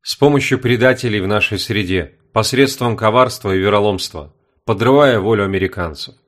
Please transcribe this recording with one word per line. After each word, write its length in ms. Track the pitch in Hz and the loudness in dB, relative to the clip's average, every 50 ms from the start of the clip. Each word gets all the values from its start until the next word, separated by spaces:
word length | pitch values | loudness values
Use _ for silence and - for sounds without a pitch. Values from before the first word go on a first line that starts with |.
С 160 | _ - - | _ -10 -2
помощью 420 | - 139 143 143 135 135 - 139 123 | 2 2 2 4 2 0 0 -2 -2
предателей 600 | - 120 123 113 123 131 127 127 - 120 104 104 | 0 -2 0 2 2 2 2 2 -2 -4 -2 -2
в 60 | 92 | -2
нашей 320 | 95 104 104 - - 107 92 | 0 0 0 0 -2 -4 -6
среде, 600 | - - 110 101 101 90 95 92 82 - _ _ _ _ | -6 -4 -4 -4 -2 -2 -2 -4 -4 -6 _ _ _ _
посредством 640 | _ 113 110 - - 127 139 135 - - 123 120 110 | _ -2 -2 0 2 2 2 2 2 -4 -4 -4 -2
коварства 580 | 101 113 110 107 127 127 127 117 - - 101 95 | 0 0 2 4 4 2 2 0 -6 -4 -2 -2
и 40 | 95 | 0
вероломства, 760 | 95 101 104 104 104 104 101 90 - - - 80 73 73 _ _ _ _ _ _ _ | 0 2 2 2 2 0 -2 -2 -6 -10 -12 -14 -16 -16 _ _ _ _ _ _ _
подрывая 560 | - 110 95 113 120 135 143 147 135 123 107 | -4 -2 0 2 2 4 4 4 4 2 2
волю 240 | 92 107 113 104 101 | 0 0 0 0 0
американцев. 720 | 95 98 95 95 95 - 101 90 80 73 - - - - _ _ | -2 0 -2 -2 -2 -4 -6 -8 -8 -8 -12 -16 -16 -18 _ _